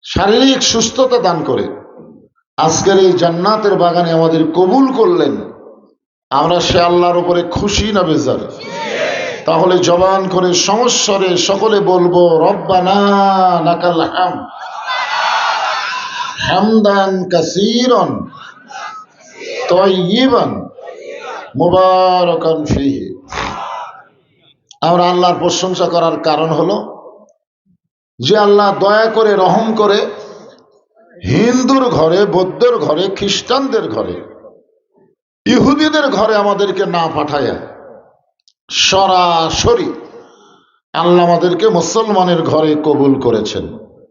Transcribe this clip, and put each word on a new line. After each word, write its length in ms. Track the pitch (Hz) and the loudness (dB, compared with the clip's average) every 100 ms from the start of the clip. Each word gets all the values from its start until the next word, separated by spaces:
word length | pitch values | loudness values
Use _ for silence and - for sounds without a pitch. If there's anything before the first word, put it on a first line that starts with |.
| - | -6
শারীরিক 580 | - 196 233 269 254 | 0 2 4 4 2
সুস্থতা 560 | - 233 - - 262 240 | 0 0 -2 0 0 2
দান 240 | 185 165 | 0 -2
করে 240 | - 117 98 - - - - - _ _ _ - | -2 -4 -4 -10 -18 -20 -20 -20 _ _ _ -2
আজকের 400 | 160 156 190 190 | -2 2 2 4
এই 160 | 190 | 4
জান্নাতের 640 | 175 170 170 190 214 208 180 | 4 0 2 0 0 0 2
বাগানে 360 | 175 170 170 | 2 2 0
আমাদের 400 | 165 165 160 156 | 2 2 2 0
কবুল 420 | 175 185 254 269 | 2 2 4 2
করলেন, 420 | 247 214 170 135 107 - - - - _ _ _ _ _ | 2 2 2 0 -4 -10 -18 -20 -20 _ _ _ _ _
আমরা 300 | 135 160 175 | 0 0 0
সে 220 | 165 180 | 0 2
আল্লাহর 360 | 175 175 175 175 | 2 2 2 0
উপরে 240 | 175 175 | 0 -2
খুশি 500 | 175 190 202 - 208 | -2 -4 -2 -2 -2
না 120 | 208 | 0
বেজার? 340 | 170 151 135 110 - - - - - - - - - - - | 0 0 0 -4 -6 -14 -12 -10 -8 -6 -4 -4 -8 -6 -2
তাহলে 320 | 165 180 180 | 0 2 2
জবান 520 | 170 175 185 196 185 | 2 2 2 0 0
করে 240 | 180 180 | 0 0
সমস্বরে 840 | 170 - 214 247 - - 196 190 175 | 0 0 0 0 0 -2 0 0 0
সকলে 420 | - 196 220 208 | 0 0 2 2
বলবো, 580 | 170 180 175 180 170 160 | 2 2 2 4 4 4
"রব্বানা 560 | 175 196 165 185 180 202 202 196 196 190 185 170 | 2 0 0 0 2 2 2 2 2 4 2 2
লাকাল 380 | 165 170 175 165 | 0 0 0 0
হামদ, 460 | 147 - 180 - - - - - - - - - - - - - - - - - - - - - | -2 -2 -2 -4 -12 -16 -14 -12 -8 -6 -4 -4 -2 -2 -2 -4 -4 -6 -8 -10 -10 -10 -12 -8
হামদান 920 | 135 180 208 220 202 202 196 190 180 | -2 0 2 2 2 2 0 -2 -2
কাসীরান 1000 | 170 160 175 214 240 247 226 160 113 - - - - - - - - - _ - - - - - | -2 -2 -2 0 0 2 2 0 -4 -10 -16 -20 -20 -20 -16 -14 -16 -20 _ -20 -18 -12 -8 0
তাইয়িবান 800 | 180 196 185 170 220 262 226 143 - - - - - - - - - - 135 | 2 2 2 0 2 2 2 0 -6 -12 -18 -18 -18 -16 -14 -14 -14 -12 -2
মুবারাকান 1120 | 175 185 185 185 185 180 175 160 160 156 147 | 2 4 4 4 2 2 0 0 0 -2 -2
ফীহি।" 500 | 139 139 - - - - - - - - - - - - _ _ _ _ _ _ _ | -2 -2 -4 -8 -14 -12 -10 -8 -10 -12 -12 -14 -18 -20 _ _ _ _ _ _ _
আমরা 280 | 160 175 175 | 0 2 2
আল্লাহর 300 | 180 180 170 | 2 2 2
প্রশংসা 500 | 170 170 185 170 175 | -2 -2 -4 -2 0
করার 300 | 170 165 156 | 0 0 0
কারণ 300 | 160 151 160 | -2 -2 0
হলো 480 | 151 170 214 214 - - - - _ _ _ _ _ _ _ _ - | 0 0 -2 -6 -16 -20 -20 -20 _ _ _ _ _ _ _ _ -8
যে 180 | 127 214 | 0 2
আল্লাহ 420 | 208 202 202 - | 4 4 4 2
দয়া 260 | 196 214 226 | 2 2 2
করে, 280 | 220 220 | 2 2
রহম 420 | 196 185 208 220 220 | 2 2 2 0 0
করে 320 | 208 208 - - - - - - _ _ _ _ _ - 90 | 2 2 -2 -8 -18 -20 -20 -20 _ _ _ _ _ -12 -2
হিন্দুর 640 | 143 233 247 262 269 262 | 2 2 2 2 2 2
ঘরে, 360 | 139 160 180 208 | 2 2 2 2
বৌদ্ধর 520 | 170 185 - 240 233 | 0 -2 0 0 2
ঘরে, 320 | 143 156 196 - | -2 -2 -2 -4
খ্রিস্টানদের 720 | 202 - - 262 269 214 - | -4 -6 -2 -2 0 -4 -4
ঘরে, 380 | 107 - 87 - - - - _ _ _ _ _ _ _ _ 196 | -6 -6 -8 -14 -20 -20 -20 _ _ _ _ _ _ _ _ 0
ইহুদিদের 640 | 233 233 285 311 302 277 | 2 4 2 2 2 0
ঘরে 260 | 185 214 214 | 0 2 2
আমাদেরকে 500 | 202 196 202 185 185 | 0 0 -2 -2 -2
না 240 | 175 160 151 | -2 -2 -4
পাঠাইয়া 400 | 147 143 117 92 - - - - _ _ _ _ _ _ _ | -4 -2 -4 -6 -12 -20 -20 -20 _ _ _ _ _ _ _
সরাসরি 1200 | - - 190 196 185 175 170 160 - 214 240 165 - - - - - - _ _ _ _ | -2 0 2 2 2 2 2 0 0 0 0 0 -8 -16 -20 -20 -20 -20 _ _ _ _
আল্লাহ 320 | 151 175 180 175 | -4 2 4 4
আমাদেরকে 440 | 170 175 170 214 | 2 0 0 0
মুসলমানের 720 | 175 160 226 214 190 180 165 | 0 0 -2 0 0 2 0
ঘরে 320 | 147 156 156 147 | 0 0 0 0
কবুল 380 | 156 143 139 135 | 0 2 2 2
করেছেন। 580 | 120 110 104 95 90 - - - - | 0 0 -2 -8 -10 -14 -20 -20 -20